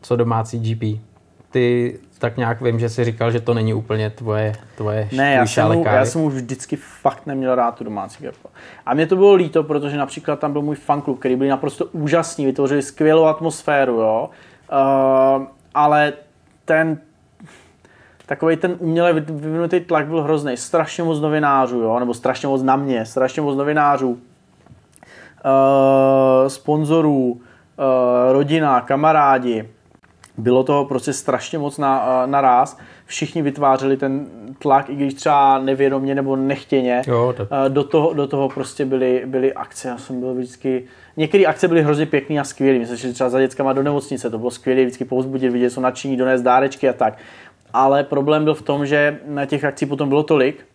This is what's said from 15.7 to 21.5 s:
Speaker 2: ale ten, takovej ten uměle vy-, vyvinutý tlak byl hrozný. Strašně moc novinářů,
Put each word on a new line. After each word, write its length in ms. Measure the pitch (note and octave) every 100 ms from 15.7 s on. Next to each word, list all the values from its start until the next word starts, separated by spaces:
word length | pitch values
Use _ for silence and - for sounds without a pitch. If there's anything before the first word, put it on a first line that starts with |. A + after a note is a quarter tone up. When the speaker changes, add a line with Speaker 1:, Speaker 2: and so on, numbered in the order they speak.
Speaker 2:
ale 380 | - D3 D3+ D3 C#3+ - _ _ _
ten, 340 | - D#3+ D#3+ D3+ - _ _ _ - - _ _ _ _ _ _ -
takovej 300 | C#3 D#3+ D#3+
ten 200 | F3+ F3
uměle 340 | F3 E3 F3
vy-, 80 | D#3+ D3+
vyvinutý 480 | D#3 D3+ D#3+ E3+ F3+
tlak 260 | F3 E3 D3
byl 160 | E3
hrozný. 340 | D3 D#3 D3 B2
Strašně 480 | - E3+ D#3 -
moc 160 | E3 D#3
novinářů, 600 | D3+ D3+ D3